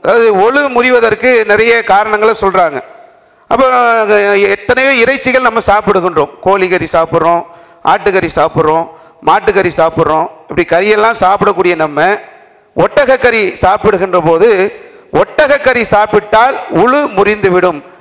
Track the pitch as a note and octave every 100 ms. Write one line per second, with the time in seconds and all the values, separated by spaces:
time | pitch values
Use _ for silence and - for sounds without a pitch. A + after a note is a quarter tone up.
0 | D#3 A#3 A3+ G3 G#3+ C#4 C#4+ A#3+ B3 B3
1 | A3+ G#3+ B3+ B3 G#3 G#3 A#3 A#3 A3 G3
2 | G#3+ G#3 G#3+ A3 G3 F#3+ E3+ C#3 - -
3 | - _ _ _ _ A#3 C4 B3 A#3+ A3+
4 | G#3+ G#3+ G3+ G3+ G3 G3+ - B3 C4+ C4
5 | A3+ C4+ C4 C4 B3+ A3+ G#3+ G#3 G#3 F#3+
6 | F3 D#3 C#3+ - F#3 G3 F#3 F3+ E3 E3+
7 | E3 E3 D#3+ E3+ - - - _ - G3
8 | G#3 F#3 E3+ E3 D#3 D3+ D#3 D#3+ E3 -
9 | - _ D3+ F#3 G#3+ F#3 F3+ E3 E3 D#3+
10 | D3+ D#3 D#3+ - - D3 E3+ E3+ G3+ G#3+
11 | A3 A#3 F#3 G3+ G3+ F3+ F3 E3+ D#3 D3
12 | E3+ G#3 - - - _ _ - F#3+ -
13 | C4 C4 B3 A3+ G3+ - F#3 G#3 G#3 G3
14 | F#3+ F3+ D#3+ E3 A3 G3 G3 - - -
15 | - - G3+ - D4 C#4 B3+ B3 A3 G#3
16 | G#3+ G#3+ G3+ A3 B3 - - D#3+ A#3 C#4
17 | D4 F#3+ G3+ G#3+ G3 F3+ F3+ D3+ - -